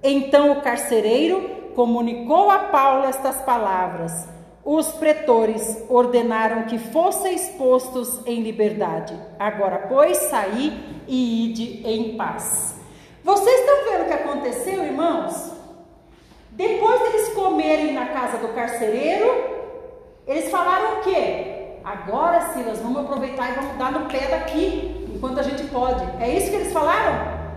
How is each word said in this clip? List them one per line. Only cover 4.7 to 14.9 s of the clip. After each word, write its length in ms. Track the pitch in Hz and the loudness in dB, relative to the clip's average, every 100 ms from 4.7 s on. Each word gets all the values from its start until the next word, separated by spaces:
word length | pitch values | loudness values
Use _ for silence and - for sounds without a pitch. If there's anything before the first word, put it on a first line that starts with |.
| 302 311 | 0 0
pretores 920 | - 311 302 302 226 220 214 - - - | 0 2 2 4 4 4 0 -4 -8 2
ordenaram 760 | 247 247 247 233 220 220 226 | 4 6 4 2 2 0 0
que 140 | 226 233 | -4 -6
fossem 560 | - 311 349 - 381 | -2 2 2 2 -2
expostos 920 | 349 - - 254 254 247 254 233 - 240 | -2 -4 -2 2 4 2 -6 -6 -6 -6
em 160 | 233 | -4
liberdade. 760 | 220 214 208 - 180 160 160 170 - - | -4 0 0 0 -2 -4 -6 -12 -14 -4
Agora, 460 | 208 208 196 180 - | -4 0 -2 -2 0
pois, 280 | 262 311 - | 4 6 4
saí 840 | - 254 196 214 294 - - - - | 0 0 -2 -2 -2 -4 -12 -16 -4
e 380 | 254 247 226 226 | -2 0 0 -2
ide 420 | 220 233 - 226 | -2 -8 -8 -4
em 280 | 220 226 - | -2 -2 -4
paz." 600 | 170 - - - - - - - - - | -6 -6 -4 -4 -4 -10 -18 -20 -20 -8
Vocês 360 | 330 392 392 508 | 2 4 6 4
estão 240 | - 571 440 | 6 4 4
vendo 180 | 370 | 0
o 40 | - | 0
que 60 | |
aconteceu, 680 | 294 - - 247 - - 381 | -2 -2 -4 -4 -4 -4 -4
irmãos? 680 | 302 | -4